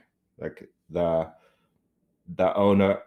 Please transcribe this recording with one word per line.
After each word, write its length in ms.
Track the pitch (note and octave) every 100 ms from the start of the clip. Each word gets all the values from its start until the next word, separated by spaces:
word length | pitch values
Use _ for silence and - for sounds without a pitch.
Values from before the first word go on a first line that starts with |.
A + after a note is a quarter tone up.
| _ _ _ -
like, 280 | D#2+ - - _ _
the, 420 | D#2+ E2+ E2 D#2+ - _ _ _ _ _ _ _ _ - E2+
the 180 | F#2
owner, 460 | - G2+ G2 G2 G2